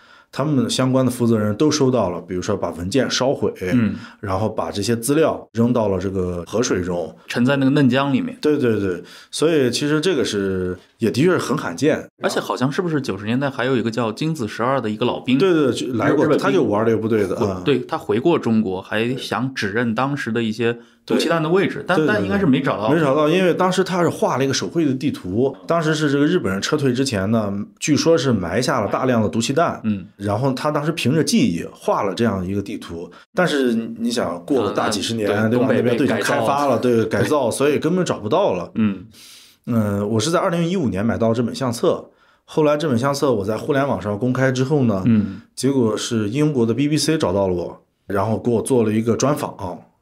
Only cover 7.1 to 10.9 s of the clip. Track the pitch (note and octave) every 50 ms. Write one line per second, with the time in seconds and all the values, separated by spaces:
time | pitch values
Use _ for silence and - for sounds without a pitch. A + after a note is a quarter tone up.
7.1 | - - - - - B2+ B2 B2+ C#3+ C#3 C3+ C3 C#3 D3 C#3+ B2+ A#2+ C3+ C#3 C#3+
8.1 | C3+ A#2+ F#2 D#2+ D2+ - - D3+ D3+ C3+ B2 A#2+ A2 G#2 G2 F#2+ F2+ E2 - -
9.1 | - - - - - - D3 D#3+ E3+ D#3 C3+ B2 A#2 - D3 D3 D3+ D#3 D3+ F#3+
10.1 | F3+ C#3 G#2+ G2 G#2+ G2+ G2 G2 F#2+ F#2 F2+ F2+ F2+ F2 - _